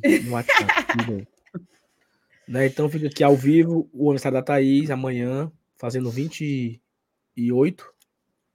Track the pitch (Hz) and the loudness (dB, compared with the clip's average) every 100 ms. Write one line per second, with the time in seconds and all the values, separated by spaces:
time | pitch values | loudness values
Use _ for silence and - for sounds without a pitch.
0 | 285 - 120 120 - 494 349 359 294 254 | 2 2 0 -4 0 0 0 -2 -2 -2
1 | 233 202 - _ _ 180 - _ _ _ | -4 -6 -10 _ _ -18 -18 _ _ _
2 | _ _ _ _ - 123 135 135 151 156 | _ _ _ _ -8 0 0 0 -2 -2
3 | 147 - 143 139 135 160 165 165 151 123 | -4 2 4 6 4 4 4 0 -4 -2
4 | 147 139 139 131 127 143 135 139 151 131 | 0 0 -2 -2 0 2 4 2 0 -4
5 | 131 123 120 135 160 - _ _ 123 127 | -4 -4 -4 -6 -8 -12 _ _ -6 -4
6 | 127 120 156 - 151 139 120 117 _ _ | -4 -6 -8 -6 -6 -4 -6 -10 _ _
7 | _ _ _ - 120 123 151 180 - _ | _ _ _ -6 0 2 2 0 -14 _
8 | _ _ _ _ _ | _ _ _ _ _